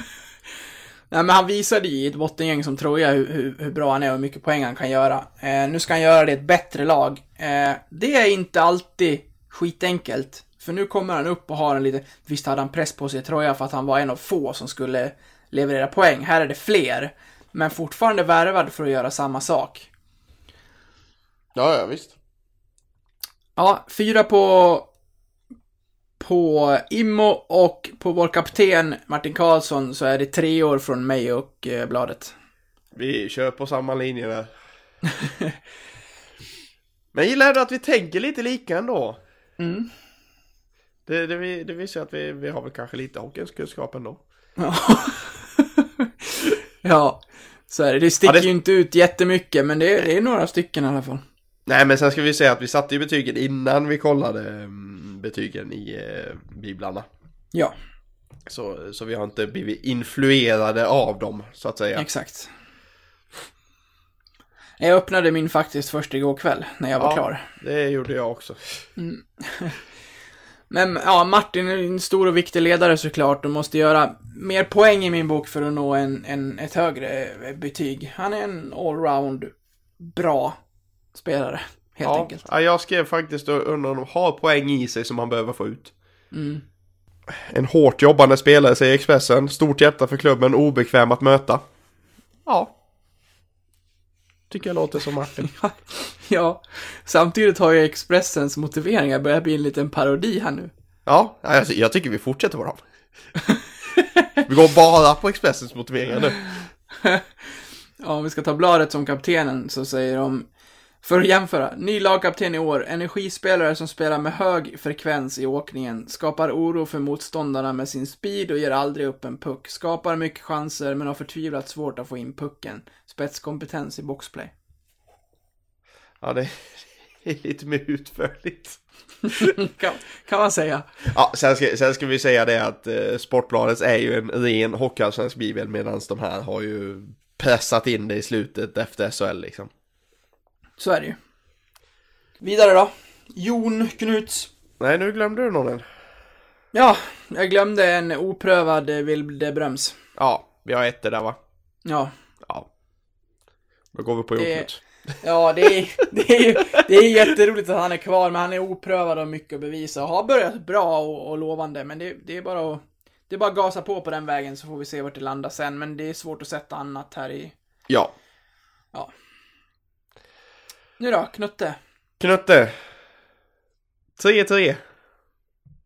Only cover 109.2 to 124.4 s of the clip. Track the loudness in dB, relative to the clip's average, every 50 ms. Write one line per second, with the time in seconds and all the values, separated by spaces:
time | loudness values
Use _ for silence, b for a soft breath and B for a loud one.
109.2 | -2 0 0 0 0 -2 -4 -6 -8 -8 -8 -8 -8 -4 -4 -2 -2 -2 -2 -2
110.2 | -2 -2 -4 -6 -8 _ b b b b b b b b b b _ 0 2 2
111.2 | 4 4 2 2 2 0 -2 -2 -2 -2 -6 -6 -4 -4 -2 0 2 2 2 2
112.2 | 0 -2 -2 -2 -4 -4 -2 -2 -2 -2 -2 -2 -4 -4 -6 -6 -6 -6 -6 -8
113.2 | -8 -8 -10 -6 0 0 2 2 2 0 0 -2 -8 -12 -6 -4 -2 -2 -2 -2
114.2 | -2 -6 -4 -2 0 0 0 0 -4 -6 -14 -10 -8 -8 -8 -6 -4 -4 -4 -4
115.2 | -4 -8 -8 -6 -4 -4 -4 -4 -6 -8 -12 -10 -10 -10 -10 -12 -12 -14 -12 -6
116.2 | -6 -6 -2 -2 -2 -2 0 -2 -2 -2 -2 -4 -6 -6 -6 -6 -6 -6 -6 -8
117.2 | -10 -10 -8 -8 -6 -4 -4 -4 -4 -4 -6 -6 -8 -8 -8 -10 -10 -10 -12 _
118.2 | -10 -8 -6 -6 -6 -4 -4 -4 -2 -2 -2 -2 -2 -2 -4 -4 -6 -6 -6 -10
119.2 | -14 -14 -14 -12 -10 -10 -10 -10 -14 -18 -16 -8 -6 -6 -6 -4 -4 -6 -4 -4
120.2 | -6 -8 -8 -12 -10 -8 -6 -6 -6 -8 -10 -8 -6 -6 -6 -4 -6 -8 -8 -10
121.2 | -14 -14 -12 -10 -10 -8 -8 -8 -10 -12 -12 -10 -10 -8 -8 -10 -14 -12 -12 -12
122.2 | -12 -14 -12 -12 -12 -12 -12 _ -18 -16 -16 -18 b b b b b _ -10 -10
123.2 | -10 -8 -8 -12 -14 -12 -12 -12 -14 -12 -12 -12 -12 -12 -14 -14 -12 -12 -14 -14
124.2 | -14 -18 -16 -18